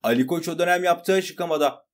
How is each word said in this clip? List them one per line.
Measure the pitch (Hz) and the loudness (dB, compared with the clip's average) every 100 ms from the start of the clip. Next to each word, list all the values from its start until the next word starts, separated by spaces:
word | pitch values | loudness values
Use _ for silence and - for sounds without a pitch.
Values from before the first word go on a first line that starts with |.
Ali | 110 120 131 | 2 0 2
Koç | 175 170 | -2 -4
o | 165 | -2
dönem | 175 180 | 0 2
yaptığı | 180 170 180 | 2 0 2
açıklamada, | 190 185 - 170 151 143 - _ | 0 0 -8 -4 0 0 -2 _